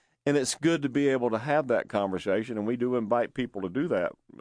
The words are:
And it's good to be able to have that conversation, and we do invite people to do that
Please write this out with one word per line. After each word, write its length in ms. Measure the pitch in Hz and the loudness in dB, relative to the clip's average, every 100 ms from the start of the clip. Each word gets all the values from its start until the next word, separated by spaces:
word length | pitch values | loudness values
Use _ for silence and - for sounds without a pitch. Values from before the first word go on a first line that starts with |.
| _ _ 143 | _ _ 0
And 100 | 143 | 0
it's 200 | 127 - | 0 0
good 260 | 160 165 | 0 2
to 80 | 139 | 0
be 180 | 131 143 | 2 2
able 220 | 131 120 | 2 2
to 80 | 110 | 0
have 320 | 139 147 131 | 0 0 2
that 180 | 107 - | 0 0
conversation, 680 | 104 98 92 104 101 117 107 | -2 0 -2 0 0 0 -4
and 100 | 107 | -2
we 80 | 123 | 0
do 220 | 123 123 | 0 0
invite 360 | 107 120 117 | 0 0 0
people 280 | - 120 101 | -4 -6 -6
to 80 | 95 | -6
do 180 | 113 165 | -4 -2
that 240 | 101 85 - - - | 0 -2 -6 -20 -10